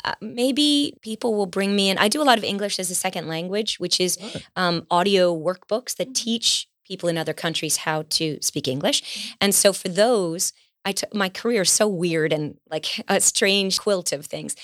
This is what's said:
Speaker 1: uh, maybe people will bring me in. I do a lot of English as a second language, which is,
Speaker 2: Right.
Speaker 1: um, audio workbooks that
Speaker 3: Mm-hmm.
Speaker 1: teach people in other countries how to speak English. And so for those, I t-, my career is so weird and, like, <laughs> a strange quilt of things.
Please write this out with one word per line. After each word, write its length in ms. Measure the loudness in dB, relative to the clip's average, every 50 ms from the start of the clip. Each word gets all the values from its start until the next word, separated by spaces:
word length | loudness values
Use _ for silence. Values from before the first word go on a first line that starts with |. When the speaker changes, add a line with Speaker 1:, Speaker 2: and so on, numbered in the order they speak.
| -6
Speaker 1:
uh, 80 | -6 -6 -6
maybe 720 | -10 -8 -2 0 0 2 4 4 4 4 4 2 2 0 -4 -10
people 320 | -10 -10 -8 -4 -2 0 0
will 140 | 0 0
bring 280 | 0 0 0 0 2 2
me 140 | 2 4 2
in. 80 | 4
I 100 | 4 4
do 140 | 4 4 4
a 20 | 4
lot 140 | 4 4
of 60 | 4 2
English 360 | -2 -4 -4 -4 -4 -4 -4
as 120 | -4 -4
a 40 | -4
second 320 | -4 -4 -4 -4 -4 -6
language, 520 | -4 -6 -6 -4 -4 -4 -4 -2 -4 -4 -6
which 200 | -4 -2 0 0
is, 180 | 0 0 -2 -4
Speaker 2:
Right. 240 | -8 -10 -12 -12 -14 -10 _
Speaker 1:
um, 300 | -2 0 0 0 -2 -2 0
audio 440 | 2 2 4 4 4 4 4 4 2
workbooks 600 | 0 -2 -4 -4 -4 -6 -6 -6 -4 -4 -6 -6
that 140 | -6 -6 -4
Speaker 3:
Mm-hmm. 140 | -4 -4 -2
Speaker 1:
teach 420 | -2 -4 0 0 0 0 0 -4 -8 _ _ _
people 220 | -14 -10 -4 -2 -2
in 80 | -2
other 160 | 0 -2 -4 -6
countries 440 | -4 -4 -4 -2 -2 -2 -2 -2
how 260 | -2 -2 -2 -2 -2 -2 -4
to 260 | -2 -2 -2 -2 -2 -2
speak 260 | -4 -4 -4 -2 -2
English. 680 | -2 -2 0 0 0 0 0 -4 -6 -10 -10 -10 -12 -2 0
And 120 | 2 2 4
so 200 | 4 4 4 2
for 160 | 2 -4 -2
those, 640 | 2 4 4 4 4 2 2 0 -2 -2 -4 -4 -4 _ _ _ _ _ -6
I 60 | -4
t-, 160 | -4 -4 -6 -4
my 160 | -2 -2 -2 -2
career 340 | -2 -4 -2 0 0 2 2
is 80 | 2
so 160 | 4 4 2
weird 440 | 2 2 0 0 0 2 2 2 2
and, 260 | 0 0 -2 -4 -8 -12 _ _
like, 340 | -8 -6 -6 -6 -8 -6 -2
<laughs> 20 | 0
a 100 | 0 2
strange 600 | 2 2 2 4 2 4 4 4 2 0 -2 0
quilt 340 | 0 0 0 0 0 -4 -6
of 140 | -6 -8
things. 280 | -10 -10 -10 -8 -10 -10 -12